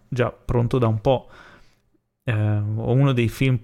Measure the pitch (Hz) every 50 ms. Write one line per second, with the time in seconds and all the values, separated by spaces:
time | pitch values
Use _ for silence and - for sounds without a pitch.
0 | _ - 131 120 120 - - - _ - 117 120 120 117 - 131 120 113 110 107
1 | - 143 127 120 - - - - - - - - - _ _ _ _ _ _ _
2 | _ _ _ _ - 127 113 107 107 107 104 104 104 107 107 113 120 120 120 135
3 | 139 139 127 120 117 110 - - 135 135 127 117